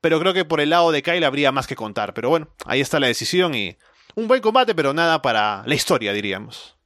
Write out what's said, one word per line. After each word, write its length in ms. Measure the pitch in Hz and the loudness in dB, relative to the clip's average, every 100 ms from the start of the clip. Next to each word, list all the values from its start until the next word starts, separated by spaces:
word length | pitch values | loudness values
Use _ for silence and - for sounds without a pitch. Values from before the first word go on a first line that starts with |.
pero 180 | 165 160 | 2 2
creo 140 | 180 | 2
que 140 | 185 165 | 0 0
por 140 | 160 | 0
el 100 | 147 | 4
lado 200 | 170 170 | 4 4
de 120 | 151 | 2
Kyle 220 | 170 175 | 0 0
habría 280 | 151 139 143 | 0 2 2
más 140 | 135 120 | 2 -4
que 100 | 131 | -8
contar. 380 | 110 104 104 | -8 -4 -6
Pero 160 | 95 120 | -4 -2
bueno, 180 | 160 151 _ | -2 -2 _
ahí 160 | - 131 | -4 -2
está 180 | 135 156 | 0 0
la 100 | 131 | 0
decisión 460 | 117 113 180 180 | -2 -2 0 0
y 220 | 127 95 - _ _ _ | -2 -6 -10 _ _ _
un 120 | - 220 | -10 0
buen 140 | 254 | 0
combate, 340 | 220 240 233 | 2 2 2
pero 200 | 170 139 | 0 0
nada 260 | 147 170 160 | 2 2 2
para 420 | 135 110 107 101 113 | 2 2 0 -2 -4
la 80 | |
historia, 400 | 143 - 151 104 | -4 0 0 0
diríamos. 640 | 101 101 95 113 - - _ | -4 -4 -8 -10 -18 -20 _